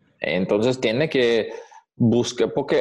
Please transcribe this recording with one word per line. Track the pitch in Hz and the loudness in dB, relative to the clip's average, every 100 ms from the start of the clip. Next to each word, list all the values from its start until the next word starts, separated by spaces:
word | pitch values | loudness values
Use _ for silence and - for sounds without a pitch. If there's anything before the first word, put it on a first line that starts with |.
| _ - | _ -8
Entonces | - 87 95 104 117 131 | -4 -2 0 0 0 0
tiene | 120 117 156 | -2 0 0
que | 135 120 117 - - - - _ - | 2 2 2 -2 -8 -18 -20 _ 0
buscar, | 120 117 117 - 113 | 2 2 0 -2 -2
porque | - 135 156 | -2 0 0